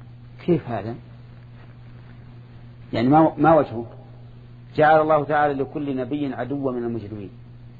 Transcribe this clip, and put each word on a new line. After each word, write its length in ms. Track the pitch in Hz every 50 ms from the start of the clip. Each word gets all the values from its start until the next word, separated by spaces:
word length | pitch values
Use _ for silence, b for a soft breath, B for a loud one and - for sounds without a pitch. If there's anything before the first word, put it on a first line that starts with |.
| - - - - - - - - -
كيف 240 | - 170 151 - 123
هذا؟ 260 | 117 107 98 110 123 - - - - - - - - - - - - - - - - - - - - - - - - - - - - - - - - - - - - - - - -
يعني 160 | 113 117 127
ما، 240 | 143 156 160 156 - 151
ما 160 | 147 151 165
وجهه؟ 320 | 156 135 - 113 113 117 - - - - - - - - - - - - - - - - - -
جعل 240 | - 151 151 160 156
الله 240 | 156 156 156 151 143
تعالى 300 | 135 151 147 147 147 143
لكل 420 | 135 139 - - 160 147 143 135
نبي 380 | 131 127 120 143 147 147 135 127
عدوا 380 | 110 123 123 143 143 135 135 123
من 120 | 123 120
المجرمين 460 | 120 117 113 101 104 107 104 101 90 - - - - - - - - - -